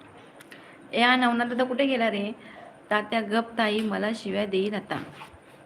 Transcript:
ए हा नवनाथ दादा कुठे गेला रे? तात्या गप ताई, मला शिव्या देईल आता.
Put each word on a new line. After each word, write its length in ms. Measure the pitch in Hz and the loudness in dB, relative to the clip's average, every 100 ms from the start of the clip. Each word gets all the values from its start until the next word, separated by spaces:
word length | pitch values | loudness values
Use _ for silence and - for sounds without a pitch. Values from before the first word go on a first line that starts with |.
| - - - - - - - - - | -20 -20 -20 -20 -20 -20 -20 -20 -6
ए 80 | - | 2
हा 140 | 240 254 | 4 6
नवनाथ 300 | 247 233 240 | 4 2 0
दादा 180 | 240 | 0
कुठे 220 | 254 254 277 | 0 2 2
गेला 260 | 247 226 | 2 2
रे? 200 | 202 202 220 - - - - - | 0 -4 -6 -14 -18 -20 -20 -2
तात्या 300 | 208 214 233 | 0 0 -2
गप 360 | 208 220 226 226 | 0 0 0 0
ताई, 220 | 214 214 | 2 2
मला 300 | 220 196 202 226 | 0 0 -2 -4
शिव्या 300 | 202 196 208 | -4 -2 0
देईल 280 | 190 202 | 0 0
आता. 300 | 208 - 147 147 - - - - - | -2 -4 -6 -8 -14 -18 -20 -20 -20